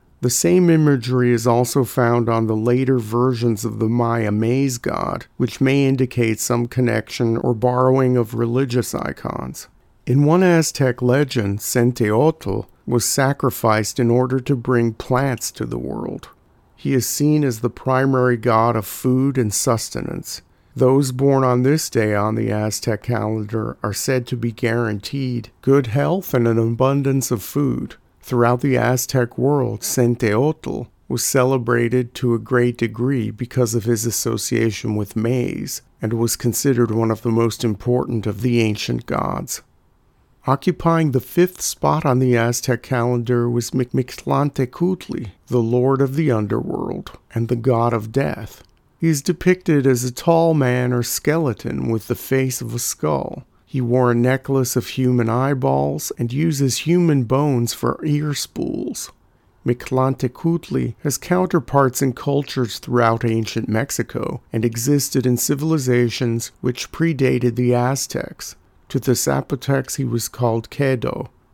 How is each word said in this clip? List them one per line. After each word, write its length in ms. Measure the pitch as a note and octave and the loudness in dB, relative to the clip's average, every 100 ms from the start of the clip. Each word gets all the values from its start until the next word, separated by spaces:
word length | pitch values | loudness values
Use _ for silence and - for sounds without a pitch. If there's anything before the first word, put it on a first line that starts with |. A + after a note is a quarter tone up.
| _ _ | _ _
The 100 | B2+ | -2
same 400 | - E3+ F3+ F3 | 0 2 4 6
imagery 600 | D#3+ D3+ C3+ A#2 B2+ B2 | 6 4 2 2 2 2
is 140 | A#2 | 2
also 380 | A#2+ A#2+ B2 C#3 | 2 2 2 0
found 440 | A#2+ - A#2 A#2+ A#2 | 0 2 2 2 2
on 200 | A2+ A2 | 0 0
the 80 | |
later 420 | A2 A2+ B2+ C3+ B2+ | 0 2 2 2 0
versions 680 | G#2+ A#2 C3 A#2 A#2+ G#2 | 0 2 2 2 0 0
of 140 | A2 G#2+ | -4 -2
the 100 | A2 | 0
Maya 440 | A#2+ A#2 A#2 G#2+ | 0 0 0 0
maize 480 | G#2 A2+ C3 C#3 A#2+ | 0 0 0 0 -2
god, 480 | - - - - - - | -4 -4 -4 -6 -8 -4
which 240 | C3 - | -4 0
may 240 | C3 C#3 | 2 4
indicate 540 | C3+ C3+ B2+ B2 A2+ A2 | 2 2 0 0 0 0
some 260 | - A#2+ | -2 -2
connection 720 | A#2+ B2+ A#2+ A2+ - - A#2 A2+ | -2 0 0 0 -2 -2 0 0
or 160 | B2+ | 0
borrowing 640 | A2+ B2 B2 C3 C3 B2+ B2 | 0 0 2 4 4 4 2
of 160 | A2+ | 0
religious 600 | A#2 A#2 B2 C3+ A#2+ - | -2 0 0 0 -2 -2
icons. 720 | - - - - - - - - _ _ _ - | -4 -6 -6 -8 -8 -8 -12 -18 _ _ _ 0
In 180 | C3 | 4
one 160 | D3 F3 | 6 6
Aztec 640 | F#3 E3+ D#3 - C3 A#2+ | 6 4 2 0 0 0
legend, 560 | B2 C3+ C#3+ A#2+ G2+ G2 | 2 2 2 0 -2 -2
Senteotl 1040 | - B2 A#2+ A#2+ G#2+ A2 D3+ D#3 G2+ G#2 - _ - | -2 2 2 2 0 2 2 0 -4 -6 -8 _ -4
was 180 | B2 | -2
sacrificed 920 | - - C3+ C#3+ C3 - A2+ G#2+ G#2 - | 0 0 0 0 -2 0 2 2 0 0
in 100 | A#2+ | 2
order 300 | A#2+ B2+ C3 | 2 2 -2
to 160 | B2 | -2
bring 380 | C3 B2 B2 A#2 | -2 0 2 0
plants 580 | A2+ - B2+ C#3 A#2 - | -2 -2 0 0 -4 -6
to 160 | - A#2+ | -8 -6
the 100 | A#1+ | -6
world. 520 | - A1+ - - - - _ _ _ | -6 -6 -8 -10 -14 -20 _ _ _
He 200 | - C#3 | -8 -2
is 120 | C3+ - | 0 0
seen 360 | - D3 D3+ | 0 2 2
as 160 | C#3 A2 | 2 -2
the 100 | A2+ | -4
primary 680 | - C3+ C3 C3+ C3 B2 A#2 | -4 -2 2 2 4 2 2
god 380 | A#2+ A2 A#2 | 2 4 4
of 120 | A#2 G2+ | 2 -4
food 500 | - C3 B2+ C#3 C3 | -4 0 2 2 2
and 160 | A2 | 0
sustenance. 880 | - C3+ A2+ - - - - - - - _ _ | 0 0 0 -2 -8 -8 -8 -10 -14 -16 _ _
Those 360 | - B2+ C3+ C3 | 2 4 4 2
born 320 | B2+ C#3 C3+ | 2 2 4
on 180 | B2+ B2 | 4 2
this 300 | C3 D#3 - | 2 0 0
day 240 | A#2 G#2+ | 0 0
on 180 | G#2 G#2+ | 0 0
the 180 | A2 A2 | 0 0
Aztec 520 | G#2+ G#2+ - - G#2+ | 0 -2 -4 -4 -4
calendar 720 | - A2+ G#2+ A2 G#2 A2 A2 - | -2 -4 -2 -4 -4 -4 -6 -6
are 100 | G#2 | -6
said 320 | G2 - B2+ B2 | -4 -2 -2 -2
to 80 | |
be 160 | B2 A#2 | -4 -4
guaranteed 1000 | A2 A#2 A#2 A#2 G#2 - C#3 C3 A#2+ - _ | -2 -2 0 -2 -4 -6 -6 -4 -6 -8 _
good 260 | - C#3 A#2+ | 2 4 4
health 460 | C3+ D3 F#3 - | 0 0 -2 0
and 140 | B2+ A#2 | 2 2
an 100 | A2+ | 2
abundance 720 | A2+ A#2 C3 C#3 C#3 C3+ - | 2 2 2 2 2 0 0
of 140 | A#2 | -4
food. 540 | - D3 C#3 A#2+ - - _ _ | -4 -2 0 -2 -6 -12 _ _
Throughout 380 | - B2+ A#2+ B2 | -2 2 4 2
the 180 | C#3+ B2 | 2 2
Aztec 600 | A#2 B2+ - C3 A#2+ - | 2 0 0 0 0 0
world, 420 | C3 D3 A#2 G#2+ | 0 2 0 -4
Senteotl 1080 | - - A#2+ A#2 A2 G#2+ D3 - - - - _ - | -4 0 2 2 0 2 0 -2 -6 -8 -10 _ -8
was 160 | B2 | -6
celebrated 920 | - C3+ B2+ C3+ A#2 A#2+ A#2 B2+ A#2+ | 0 2 2 0 0 0 2 0 -2
to 180 | - B2+ | -2 0
a 60 | A#2 | 0
great 380 | A2 B2 B2 A#2+ | 0 2 2 0
degree 540 | A#2 A2 B2+ C3+ A2 | -4 -2 -2 -2 -4
because 420 | G#2 B2 B2+ A#2 | -6 -4 0 0
of 120 | A#2 | 0
his 200 | A2 A2 | 0 0
association 920 | A2+ - A#2 A2+ - A2+ A2+ G2+ A#2 G#2+ | -2 -2 -2 -4 -2 0 0 -2 -4 -4
with 180 | G2+ | -4
maize, 680 | A2 A2+ B2+ G2 - - - - _ | -2 0 0 -2 -4 -8 -12 -16 _
and 100 | A2 | -4
was 240 | A2+ A#2 | 0 -2
considered 560 | - A#2+ - C#3+ A#2+ A#2 | 0 -2 0 2 2 2
one 180 | A2 A2+ | 2 0
of 120 | A2 | 0
the 100 | A#2+ | 0
most 320 | A2+ A#2 - | 2 2 0
important 640 | A#2 G2+ A#2+ B2 - A2+ G#2 | -4 -2 0 0 0 -4 -4
of 140 | G2 | -2
the 180 | B2 A#2+ | 0 2
ancient 460 | A2 G#2+ - A#2+ | 2 0 -4 -6
gods. 560 | - - - - C3 - - _ _ _ _ _ _ _ | -4 -4 -2 -4 -6 -10 -14 _ _ _ _ _ _ _
Occupying 640 | - C#3 - D#3 E3+ E3 D#3 | -2 -2 0 0 2 2 2
the 100 | B2 | 0
fifth 400 | - E3+ F3+ - | 0 0 0 -2
spot 440 | - - D3 D3+ | -10 -2 0 0
on 140 | D3+ B2+ | 2 2
the 160 | C3 | 4
Aztec 480 | A#2+ A#2 A#2+ - A#2+ | 2 2 0 -2 -4
calendar 680 | - B2+ A#2+ B2 A#2+ A#2+ A#2+ | -2 -2 0 0 0 0 0
was 240 | A#2+ A#2 | -2 -2
Mic-, 180 | C3 B2 | -2 -2
Mictlantecutli, 1400 | C3 B2 - - C#3 C#3+ - B2 - F3+ F3+ - - G#2 - - | -2 -4 -6 -2 0 0 -2 -4 -2 -2 -2 -6 -8 -8 -12 -4
the 160 | B2 | 0
lord 380 | A2+ B2 C3 C3+ | 2 2 2 2
of 140 | C3+ | 0
the 140 | C#3 D3+ | 0 0
underworld 880 | A2 G#2 A2 - - - - - - _ | 0 0 -2 -4 -6 -6 -8 -12 -18 _
and 140 | A#2 A#2 | -4 -2
the 80 | |
god 380 | A#2+ B2 A#2 A#2 | -2 0 2 2
of 180 | A#2 A2 | 0 -2
death. 500 | C3+ D3 - G#2+ - - _ _ - | -2 -2 -4 -12 -18 -20 _ _ -2
He 80 | E3 | 0
is 140 | D3 | 0
depicted 640 | - D#3+ F3+ F#3 - D3 C3+ | -2 0 0 0 2 2 2
as 160 | B2 | 0
a 80 | B2 | -2
tall 420 | B2 - E3 E3 | -4 2 4 4
man 380 | D#3+ B2+ B2 B2 | 4 2 2 0
or 100 | B2 | 0
skeleton 880 | A#2 - - D#3+ D3 G#2+ A#2 C3+ B2+ | -2 -4 0 0 0 -2 -6 -4 -2
with 180 | A2+ - | -2 -4
the 80 | |
face 440 | A#2 - C3+ C3 B2 | -6 -2 0 0 -4
of 140 | A#2 | -6
a 60 | A#2 | -6
skull. 680 | - - D3+ C#3+ - - - _ _ | -6 -4 -2 -2 -4 -12 -16 _ _
He 120 | C3+ | -4
wore 300 | A#2+ B2+ B2 | 0 2 4
a 40 | |
necklace 600 | A#2 B2 C3 - C3+ B2 B2 | 4 2 0 0 0 0 -2
of 100 | - | -2
human 420 | - B2+ B2 A2+ | 0 2 2 2
eyeballs 840 | A#2+ C3+ C3+ C3+ C#3 C#3+ D3 - - | 0 0 0 0 0 0 -4 -6 -6
and 140 | A#2+ | -4
uses 460 | C3 E3 C#3 C3+ - | -2 0 0 0 0
human 480 | D3+ F3 E3+ C#3+ | 0 2 4 2
bones 480 | A#2 C3+ D3+ B2 A#2 | 2 0 2 0 0
for 260 | - B2 - | -2 -4 -2
ear 280 | D#3 D3 D3+ | -2 -2 -2
spools. 800 | C#3+ - - - - - - - - _ _ _ _ | -4 -8 -6 -6 -4 -6 -8 -12 -18 _ _ _ _
Mictlantecutli 1300 | B2+ B2 - C3 C3 C3 B2+ - E3 E3+ - C3 A#2+ - | -4 -4 -2 0 0 0 -4 -2 -2 -2 -2 -4 -4 -4
has 140 | D3 - | -6 -4
counterparts 840 | - F3+ F#3 E3 - C#3 C3 - | -2 0 2 0 2 2 2 2
in 120 | C3+ | -2
cultures 640 | A#2+ C#3+ C#3+ C#3 C3 A2+ - | -2 -2 -2 -2 -2 -4 -6
throughout 460 | - B2 A#2 A#2 | -2 2 2 2
ancient 420 | A#2 A2+ A2 A#2 G#2+ | 0 -2 -2 -4 -2
Mexico 760 | A2 A#2 - - A#2+ - B2+ _ | -2 -2 -4 -6 -6 -6 -8 _
and 100 | A#2 | -2
existed 600 | A#2 A2+ B2+ C#3+ - C3+ | -2 0 0 0 0 0
in 100 | B2 | 2
civilizations 1160 | A#2+ - C#3+ D#3+ D#3+ B2+ B2 A#2+ - A#2+ A#2 - - | 2 0 -2 0 0 2 2 2 0 -2 -2 -6 -6
which 320 | B2+ B2 - | -4 -4 -6
predated 640 | - - C3+ B2+ B2+ B2 A#2 | -2 -2 2 2 2 0 0
the 180 | B2 | 2
Aztecs. 800 | B2 B2 C#3 - - - - - - _ _ - | 2 2 -2 -4 -8 -8 -12 -18 -18 _ _ -6
To 140 | C3+ | -2
the 100 | C3 | 0
Zapotecs 840 | A#2+ C#3+ C3+ - C3+ - C3+ C3 - | 0 0 -2 -2 -6 -2 -2 -2 -4
he 80 | |
was 240 | B2+ A#2 - | -2 -4 -4
called 400 | - A#2+ A2+ - | -2 0 0 -4
Kedo. 580 | - C#3 B2+ A#2+ - B2 _ _ | -2 0 0 -2 -6 -10 _ _